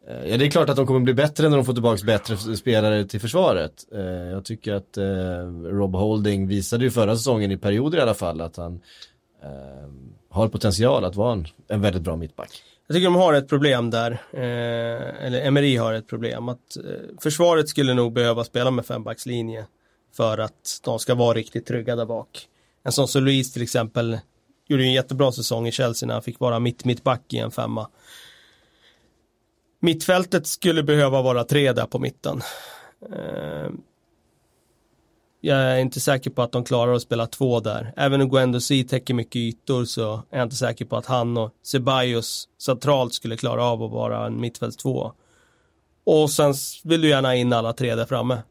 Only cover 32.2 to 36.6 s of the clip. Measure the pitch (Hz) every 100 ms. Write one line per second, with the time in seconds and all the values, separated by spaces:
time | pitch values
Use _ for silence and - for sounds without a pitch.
32.2 | 147 127 - - - - - _ - -
33.2 | - - 76 76 73 - - _ _ _
34.2 | _ _ _ _ _ _ _ _ _ _
35.2 | _ _ 156 135 131 131 127 135 - 135
36.2 | 131 - 120 123